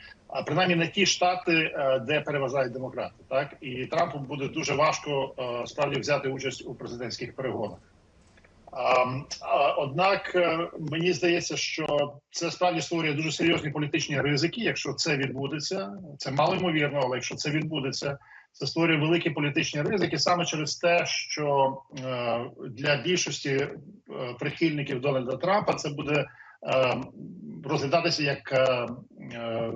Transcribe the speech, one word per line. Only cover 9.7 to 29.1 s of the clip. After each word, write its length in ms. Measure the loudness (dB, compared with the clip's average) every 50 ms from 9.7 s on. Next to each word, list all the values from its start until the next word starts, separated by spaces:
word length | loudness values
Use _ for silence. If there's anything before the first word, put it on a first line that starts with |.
| 2
однак, 640 | 2 -2 0 2 2 4 4 4 2 0 0 2
е, 340 | 2 4 4 2 0 -2 -4 -6 -8
мені 340 | -6 -4 -2 0 2 2 2
здається, 440 | 2 2 2 2 2 0 -2 -4
що 560 | -4 -4 -4 -4 -4 0 2 2 2 2 0 -2 -12 _ _
це 200 | -8 -4 -4 -4
справді 300 | 0 2 2 2 2 2
створює 320 | -2 0 0 0 0 0 0
дуже 180 | 0 -2 -2
серйозні 380 | 0 2 2 2 2 2 0 -2
політичні 520 | -2 -2 -2 0 0 -2 -2 0 0 0
ризики, 400 | 2 2 2 2 2 0 0 0
якщо 320 | -2 -2 -2 -2 -4 -4 -4
це 240 | -2 0 0 0
відбудеться. 760 | 0 0 -2 -2 -4 -4 -4 -4 -4 -4 -4 -4 -4 -6 -6 -10 -12 -14 -14 -12
Це 140 | -10 -8 -2
мало 240 | 2 2 4 4 4
ймовірно, 440 | 2 2 2 2 2 2 2 2 2 0
але 140 | 0 0
якщо 180 | -2 -4 -6 -6
це 140 | -4 -4 -2
відбудеться, 680 | -2 -2 -2 -2 -2 -2 -2 -4 -4 -4 -4 -4 -6 -8 -12 -20 -20 -20 -20 _ _
це 140 | -6 -6
створює 300 | -2 0 2 4 4 4
великі 320 | 4 4 4 4 4 2 0
політичні 520 | 0 0 0 0 0 0 -2 0 0 -2
ризики 360 | 0 0 2 2 0 0 0
саме 280 | 2 2 2 2 2 2
через 300 | 0 -2 -2 -4 -4 -2
те, 300 | 0 2 4 4 4 2
що, 720 | 0 -2 -4 -4 -6 -4 -2 0 2 4 4 4 4 2 -4 -12 -14 -12 -8 -6
е, 340 | -4 -4 -2 0 0 0 -2 -2 -6 -10 -12 -12 -10
для 280 | -6 -2 2 2 2
більшості, 520 | 2 2 2 2 2 0 -2 -4 -4 -2 0
е, 200 | 0 0 0 -2 -6 -12 -16 -18 -20 -20 _ -12 -8 -8 -6 -6 -6 -4
прихильників 640 | -6 -4 0 2 2 2 2 0 -2 -4 -4 -2
Дональда 360 | 0 2 2 2 0 -2 -4
Трампа 360 | -2 2 2 2 2 2 0 -2
це 160 | -2 -2 -4
буде, 360 | -4 -4 -2 0 0 0 0 -2 -6 -20 -20 -20 -18 -10 -2 2 4
е, 240 | 4 4 4 2 0 -4 -8 -12 -16 -14 -14 -14 -14 -14 -12 -12 -8 -4
розглядатися 600 | -2 -2 0 0 2 2 2 4 2 0 0 0
як, 280 | 0 -2 -2 -2 0
е, 360 | 2 4 4 4 4 2 -2 -4 -6 -10 -14 -18